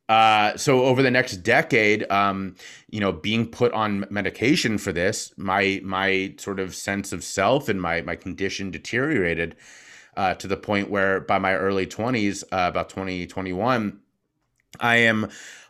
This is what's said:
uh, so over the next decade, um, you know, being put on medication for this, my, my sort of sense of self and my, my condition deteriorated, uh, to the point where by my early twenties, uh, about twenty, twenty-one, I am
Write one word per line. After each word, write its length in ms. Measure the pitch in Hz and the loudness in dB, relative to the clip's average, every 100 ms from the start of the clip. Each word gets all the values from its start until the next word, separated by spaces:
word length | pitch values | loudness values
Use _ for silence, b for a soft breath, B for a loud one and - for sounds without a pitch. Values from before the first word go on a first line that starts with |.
| - | 2
uh, 480 | 113 110 107 104 - | 6 6 6 2 0
so 300 | - 131 131 | 2 4 6
over 160 | 127 | 4
the 80 | 135 | 4
next 260 | 123 123 95 | 4 0 -2
decade, 720 | 95 131 - 120 107 107 - | 2 2 4 4 4 2 2
um, 440 | 98 101 98 95 - B B B | 2 2 0 -6 -12 B B B
you 80 | 107 | -2
know, 120 | 101 | -2
being 360 | 80 101 113 113 | -2 -2 -2 -2
put 260 | - 120 | 0 0
on 320 | 110 107 101 101 | 0 -2 -2 -4
medication 640 | 104 95 - 120 175 120 104 | -4 -4 0 2 2 0 -2
for 140 | 101 | -2
this, 420 | 85 92 - - - | -2 0 -2 -8 -8
my, 460 | 98 98 98 98 | -2 2 2 0
my 520 | 95 95 95 95 95 - | -4 -2 0 0 -2 -8
sort 220 | - 95 | -10 -6
of 160 | 92 - | -8 -8
sense 360 | - 101 98 | -4 -4 -4
of 120 | 92 | -8
self 440 | - - 98 139 139 | -8 0 2 2 0
and 120 | 98 | -4
my, 200 | 87 85 | -2 -4
my 120 | 82 85 | -6 -10
condition 540 | 95 80 95 - 98 | -10 -8 -6 -6 -10
deteriorated, 840 | 82 - 117 143 135 87 82 82 - B B B B B - | -12 -6 -4 -2 0 0 0 -4 -8 B B B B B -4
uh, 180 | 95 | -2
to 140 | 87 95 | -2 -4
the 100 | 95 | -6
point 320 | - 101 101 | -2 -2 -2
where 300 | 101 98 95 | 0 0 0
by 180 | - 98 | 0 0
my 160 | 95 | 2
early 320 | 92 95 98 92 | 0 0 0 -2
twenties, 580 | - 113 123 101 92 - | -4 -2 0 0 -2 -4
uh, 200 | 92 87 | -2 0
about 220 | 87 82 | -2 -4
twenty, 380 | - 95 90 87 | -6 -6 -6 -8
twenty-one, 720 | - 92 90 117 123 101 - _ _ _ _ _ _ _ - | -8 -6 -2 0 0 -2 -6 _ _ _ _ _ _ _ -4
I 160 | 120 117 | 2 4
am 340 | 113 110 101 B B B B | 4 2 -2 B B B B